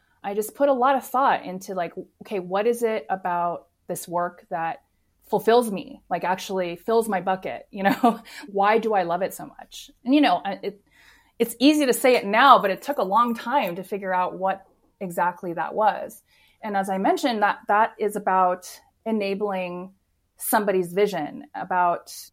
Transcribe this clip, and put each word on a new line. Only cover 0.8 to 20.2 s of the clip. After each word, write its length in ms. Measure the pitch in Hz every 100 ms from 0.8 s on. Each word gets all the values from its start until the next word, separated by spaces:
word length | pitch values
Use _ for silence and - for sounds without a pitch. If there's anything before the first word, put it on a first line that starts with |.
| 254 269
of 100 | -
thought 380 | 254 269 180 -
into, 280 | 185 196
like, 200 | 185 170 - - -
okay, 160 | - 202
what 260 | 180 190 220
is 160 | 233
it 220 | 226 220 -
about 580 | 190 185 175 175 - - _ -
this 200 | 170 -
work 380 | 170 175 180 -
that 340 | 170 165 - _ _ _ _ -
fulfills 420 | 202 196 240 233
me, 300 | 196 - - -
like, 140 | 175
actually 520 | 175 185 - 190 175 175
fills 340 | - 226 220
my 120 | 190
bucket, 460 | 185 185 165 117 -
you 120 | 196
know? 380 | 196 - 240 226 - -
<laughs> 120 | 294
Why 300 | 196 202 226
do 160 | 220
I 100 | 202
love 180 | 170 175
it 120 | 190
so 120 | - -
much? 440 | - - - - _ 240
And, 80 | 294
you 60 |
know, 200 | 262 175
I, 160 | 196 190
it, 180 | 202 - _ _ _ _ _ -
it's 160 | 233 -
easy 260 | 277 302 269
to 80 |
say 220 | 226 262 247
it 100 | 196
now, 340 | 214 269 214
but 120 | 196
it 100 | 185
took 160 | - 285
a 40 |
long 300 | 190 208 240 226
time 400 | 240 277 202 175
to 60 |
figure 300 | 175 202 190
out 240 | 185 - 175
what 280 | 190 190 - _ _ -
exactly 540 | 185 180 175 175 180
that 200 | 165 160
was. 480 | - 214 175 - - _ _ _ _
And 160 | 214 196
as 120 | 196
I 80 | 190
mentioned, 440 | 220 359 277 220
that, 160 | 202 - -
that 260 | 208 220 -
is 160 | 208 202
about 540 | 196 185 180 180 - - _ _ 226
enabling 880 | 220 196 196 208 190 180 180 185 _ _ _